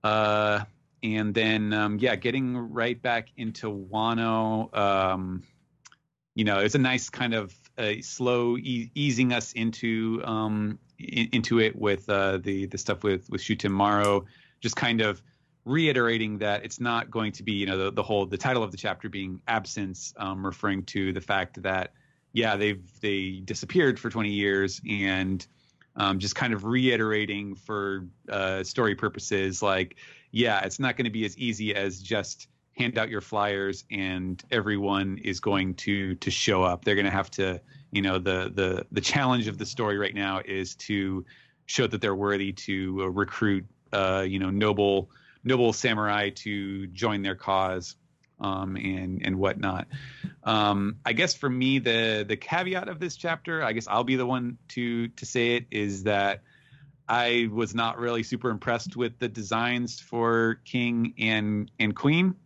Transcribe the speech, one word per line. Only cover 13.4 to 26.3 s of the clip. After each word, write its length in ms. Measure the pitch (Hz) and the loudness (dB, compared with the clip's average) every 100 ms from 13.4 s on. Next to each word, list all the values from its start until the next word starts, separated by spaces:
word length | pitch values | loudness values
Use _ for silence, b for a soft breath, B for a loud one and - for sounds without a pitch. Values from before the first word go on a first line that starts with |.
Shutenmaru, 840 | - 113 104 98 101 104 104 101 95 B B B | -4 -2 0 2 4 4 4 2 0 B B B
just 140 | 117 - | -6 -2
kind 260 | 120 117 | 0 2
of 200 | 110 98 _ b b b 120 | 2 0 _ b b b -2
reiterating 720 | 147 160 127 117 113 110 104 | 2 2 4 2 2 0 -2
that 240 | 104 104 | 0 -2
it's 160 | 107 - | -4 -6
not 320 | 120 117 113 | -2 -2 -2
going 200 | 113 107 | -2 -4
to 100 | 104 | -4
be, 100 | 107 | -4
you 120 | 101 95 | -2 0
know, 120 | 95 | 0
the, 140 | 95 | 0
the 120 | 104 | -2
whole, 220 | - 104 95 | 0 0 0
the 120 | 95 | -2
title 260 | 135 127 | 0 0
of 80 | 107 | -2
the 60 | - | -4
chapter 320 | 107 92 107 | -6 -6 -8
being 320 | 98 95 90 - | -8 -8 -8 -2
Absence, 680 | 113 95 - 98 92 - - | -2 -2 -6 -6 -8 -12 -8
um, 280 | 98 98 95 | -6 -4 -6
referring 380 | 90 104 98 92 | -4 -2 -2 -4
to 260 | 101 95 | -2 -2
the 80 | 92 | -4
fact 400 | - 98 90 - | -2 0 0 -4
that, 280 | 95 95 90 b b b b | -2 -2 -4 b b b b
yeah, 240 | 113 113 101 | 0 2 2
they've, 260 | 104 98 90 - | 2 0 -10 -6
they 400 | 107 98 95 95 95 | -2 0 -2 -6 -8
disappeared 540 | 104 - 180 147 123 | -8 0 4 4 4
for 100 | - | -2
twenty 220 | 117 107 | -2 -2
years, 500 | 101 101 98 98 - - | 0 2 2 0 -2 -6
and, 560 | 104 98 95 95 95 - b b b b - | -2 0 0 0 -2 -6 b b b b -2
um, 220 | 101 95 | 0 0
just 180 | 98 | -2